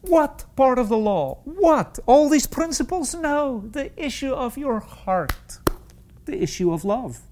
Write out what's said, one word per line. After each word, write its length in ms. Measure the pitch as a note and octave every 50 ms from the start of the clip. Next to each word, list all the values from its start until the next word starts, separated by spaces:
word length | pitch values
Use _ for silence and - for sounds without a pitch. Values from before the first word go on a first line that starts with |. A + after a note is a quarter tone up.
What 460 | - - F4 D#4+ D4+ D4 - - - - -
part 220 | - C4+ C4 B3+ B3
of 100 | B3 G3+
the 80 | A#3
law? 440 | A3 G#3+ G#3 G3+ F3+ D3 C3 C3 - -
What? 540 | C4+ D#4+ F#4+ G4+ E4 D#4 C4+ F3+ - - - -
All 240 | - A#3+ C#4+ D4+ C#4+
these 160 | D4+ D4 -
principles? 680 | - - - E4 E4 D4+ - D4 - F4+ F#4 D#4 B3 -
No. 500 | E4+ D#4+ D4+ D4 D4 D4 C#4 B3+ A3 G3 A3 G#3
The 200 | - C#4 - - - E4
issue 300 | C#4+ A3 - - C4+ C4
of 240 | - B3+ A#3 -
your 240 | C4+ D4 C#4 A#3 G#3+
heart. 760 | - - - - - G3+ F#3+ F3+ D#3+ - - - - - - - - - - - - - - - - - - - -
The 180 | - - - -
issue 300 | D#3+ - - F#3 F3 E3
of 100 | D#3+ D3+
love. 380 | G3+ G3+ B3 C4 D#3 A#2 - - -